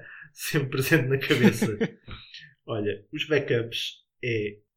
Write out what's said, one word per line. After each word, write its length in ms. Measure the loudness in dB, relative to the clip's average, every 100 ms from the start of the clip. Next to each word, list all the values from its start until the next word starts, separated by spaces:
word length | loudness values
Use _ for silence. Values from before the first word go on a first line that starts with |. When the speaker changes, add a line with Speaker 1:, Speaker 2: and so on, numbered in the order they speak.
| -14
Speaker 1:
<laughs> 160 | -20 -20
sempre 340 | -10 -2 -2 0
presente 400 | -2 2 2 4
na 100 | 0
cabeça. 480 | 2 6 6 4 0
Speaker 2:
<laughs> 1000 | 0 -4 -6 -16 -18 -18 -20 -20 _ -8
Speaker 1:
Olha, 380 | -4 -2 -4 -8
os 140 | -10 0
backups 800 | 0 2 0 0 -6 -8 -10 _ _
é 360 | -4 -2 -4 -8 _